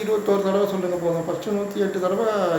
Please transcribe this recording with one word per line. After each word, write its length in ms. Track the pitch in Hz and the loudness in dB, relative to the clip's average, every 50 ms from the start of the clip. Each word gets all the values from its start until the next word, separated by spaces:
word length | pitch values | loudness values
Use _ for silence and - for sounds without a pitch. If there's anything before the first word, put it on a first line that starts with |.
| 214 | 0
இருபத்தோரு 380 | 214 220 208 202 202 196 190 185 | 0 0 0 2 2 2 2 2
தடவை 200 | 196 196 202 202 | 2 2 2 2
சொல்லுங்க 320 | 190 196 185 180 175 175 175 170 | 2 0 -2 -2 -2 -2 0 0
போதும். 220 | 170 165 165 160 | 0 0 0 -2
ஃபஸ்ட்டு 280 | 180 165 - - 214 202 | -4 -4 -4 -2 -2 -2
நூத்தி 220 | 202 202 202 - 208 | -2 -2 -2 -2 -2
எட்டு 220 | 196 190 190 190 | 0 0 0 0
தடவை 260 | 180 180 196 214 233 220 214 202 185 170 165 | 0 0 0 2 0 0 2 2 2 2 2